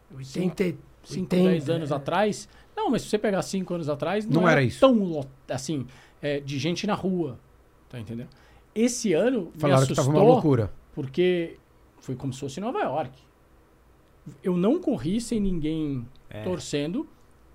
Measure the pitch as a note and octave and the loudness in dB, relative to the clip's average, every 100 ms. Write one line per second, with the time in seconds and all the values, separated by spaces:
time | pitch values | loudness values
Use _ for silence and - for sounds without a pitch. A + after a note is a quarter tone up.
0 | - C3+ C3+ D#3+ F3+ - F3+ - - - | -20 -16 -10 -4 -2 -2 -4 -4 -12 -20
1 | - - F3+ F3+ F#3 E3+ C#3 E3 D3 C#3+ | -12 -8 0 4 4 4 0 -2 -2 -4
2 | D3 F3 G#3+ - - - - G#4+ G#4 A3+ | -2 0 0 -2 -10 -20 -14 -4 0 -2
3 | - G#3+ A3 F#3 - F#3+ F3+ F3 D3 C#3 | -2 -2 0 -2 -2 -4 -4 -4 -4 -4
4 | D#3 G3+ A3 D#3+ F3 D3+ A#2+ - C4+ A3+ | -2 -2 0 4 6 4 4 4 6 6
5 | F#3 D3+ C3+ - - C3 - D3 A#2+ - | 2 -4 -6 -10 -8 -6 -4 -6 -6 -14
6 | - _ D3 C#3+ C#3 C#3 D#3 E3+ G#3 G3 | -20 _ -4 -4 -4 -4 -2 -2 -2 -2
7 | F#3+ F3+ D3 G#2+ _ _ _ _ _ B2 | -2 -2 -4 -8 _ _ _ _ _ -14
8 | G#2 A#2 - - - - _ G#3+ A#3+ - | -10 -10 -12 -18 -20 -20 _ 0 0 0
9 | G#3+ D#3 A#3 B3 E3 D3+ D3 C3+ C3+ C#3+ | 0 2 2 0 -4 -2 4 4 4 2
10 | C3+ D3+ G#3+ B3 D#3+ B2 G2+ - - D#3+ | 2 6 8 8 6 2 0 -6 -14 -10
11 | C3+ D3+ F3+ F3+ E3 - _ _ _ _ | -6 0 2 2 -2 -10 _ _ _ _
12 | - C3 C#3 C3 C#3 F3+ A3 G#4 F4+ D#3 | -12 -8 -8 -8 -10 -8 -6 -4 -4 -4
13 | C#3+ - _ _ _ _ _ _ _ _ | -6 -10 _ _ _ _ _ _ _ _
14 | _ _ - - G3 F3+ G3 F4+ E4 F3+ | _ _ -20 -8 -2 0 2 2 0 -2
15 | D3+ A3 - A3 G3 E3+ D3+ D#3+ D3 C3+ | -2 -4 -2 -2 -2 -2 -2 -2 -4 -6
16 | A#2 - - G#2 C#3+ E3+ - D3 D3 A#3 | -10 -16 -16 -10 -6 -6 -4 -4 -4 -6
17 | D4+ - _ _ _ | -8 -14 _ _ _